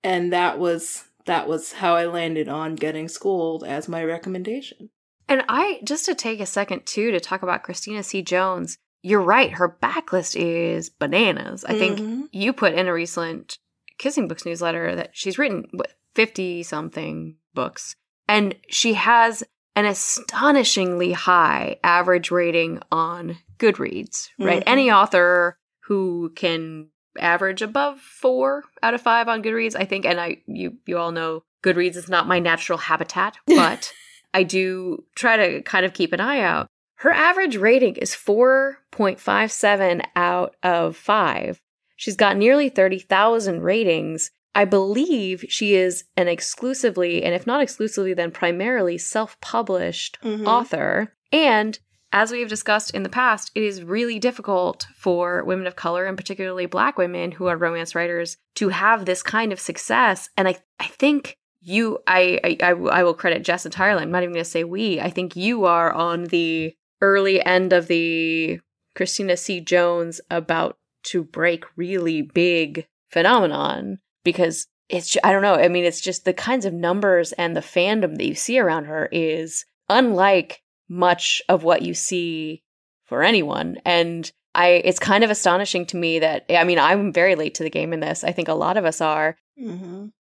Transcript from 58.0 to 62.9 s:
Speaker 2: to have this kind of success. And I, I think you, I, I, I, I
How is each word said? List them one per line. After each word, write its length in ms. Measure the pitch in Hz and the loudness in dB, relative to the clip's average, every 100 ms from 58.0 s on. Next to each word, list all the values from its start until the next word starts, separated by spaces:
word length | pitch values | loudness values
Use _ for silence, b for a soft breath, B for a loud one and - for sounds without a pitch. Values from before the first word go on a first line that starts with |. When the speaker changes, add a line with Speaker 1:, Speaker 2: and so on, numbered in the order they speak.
| 175 170 170 - _ - | -4 -4 -6 -10 _ -4
Speaker 2:
to 120 | 202 | -2
have 340 | 185 208 226 185 | 2 2 2 2
this 160 | 180 | -2
kind 300 | - 220 226 | -2 -2 -2
of 80 | 190 | -4
success. 680 | - - - 233 240 185 - - | -8 -10 -2 2 2 0 -4 0
And 120 | 190 | 0
I, 80 | 185 _ _ | 0 _ _
I 60 | - | -12
think 500 | - 277 294 - - _ _ | 0 2 2 -4 -20 _ _
you, 400 | 170 196 226 - - | -4 -2 0 -2 2
I, 320 | 185 180 180 | 4 4 2
I, 120 | 175 170 | -2 0
I, 100 | 175 | 2
I 300 | 175 180 | 2 2